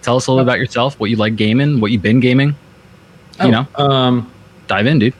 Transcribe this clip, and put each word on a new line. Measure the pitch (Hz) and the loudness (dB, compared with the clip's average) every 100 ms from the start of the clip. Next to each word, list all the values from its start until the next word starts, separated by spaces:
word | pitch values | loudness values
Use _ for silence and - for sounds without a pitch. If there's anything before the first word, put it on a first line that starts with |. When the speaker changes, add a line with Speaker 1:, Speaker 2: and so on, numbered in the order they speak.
Speaker 1:
Tell | - 123 | 0 -2
us | 127 | 0
a | |
little | 131 | 0
bit | 123 | 2
about | 120 | 0
yourself, | 120 120 127 139 | -2 -2 -4 -4
what | 107 | -4
you | 113 | -2
like | 107 110 | -2 0
gaming, | 107 117 143 147 | 0 0 0 0
what | 107 | 0
you've | 117 | 0
been | 98 120 | 0 2
gaming. | 123 127 139 143 - - - - - - - - | 2 2 0 -2 -12 -20 -20 -20 -20 -20 -20 -2
You | 185 | 0
Speaker 2:
Oh, | |
Speaker 1:
know, | 113 139 - | 2 -2 -2
Speaker 2:
um, | 143 135 127 123 117 - - - - | 0 0 0 -2 -4 -16 -20 -20 -6
Speaker 1:
dive | 98 113 | -2 0
in, | 156 | 2
dude. | 110 - | 0 -2